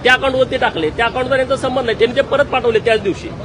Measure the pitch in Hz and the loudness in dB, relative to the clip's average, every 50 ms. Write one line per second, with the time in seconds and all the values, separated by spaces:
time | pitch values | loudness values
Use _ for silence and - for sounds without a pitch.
0 | - 240 254 254 262 269 254 262 262 240 - - 247 226 - 175 160 156 156 - | 4 4 2 4 2 0 2 2 0 0 0 0 0 0 0 0 -2 -2 0 0
1 | 233 233 - 254 254 254 269 254 262 247 269 247 254 262 254 269 262 233 220 - | -2 -2 0 -2 -2 0 0 0 0 0 -2 -2 -2 -2 -2 0 0 -2 0 2
2 | 214 240 240 262 269 - - 269 285 277 - 262 247 240 226 214 - 226 226 220 | 0 0 2 0 0 0 2 0 0 0 0 0 0 2 0 2 2 2 0 2
3 | 202 202 160 - - - - - - | 0 -2 -4 -4 -6 -12 -12 -12 -12